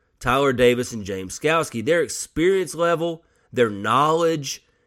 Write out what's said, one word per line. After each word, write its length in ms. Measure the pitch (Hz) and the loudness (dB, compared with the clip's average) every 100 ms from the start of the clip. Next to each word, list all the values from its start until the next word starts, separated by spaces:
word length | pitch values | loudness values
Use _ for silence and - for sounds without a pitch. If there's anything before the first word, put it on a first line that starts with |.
| _ _ | _ _
Tyler 320 | 127 131 139 | 0 2 2
Davis 400 | 123 123 123 123 | 4 4 4 -2
and 100 | 117 | -8
James 340 | 98 95 95 - | -8 -8 -8 -6
Skalski. 460 | 147 165 151 117 | -2 0 -2 -4
Their 200 | 110 170 | 0 0
experience 720 | 135 - - - 175 190 170 | 0 -6 -8 -2 2 2 -2
level, 520 | 156 170 165 170 160 _ _ _ | -2 0 0 -2 -6 _ _ _
their 180 | 117 117 | 0 0
knowledge, 960 | 101 104 123 151 160 165 165 139 - _ _ | 0 0 2 4 2 2 0 -4 -12 _ _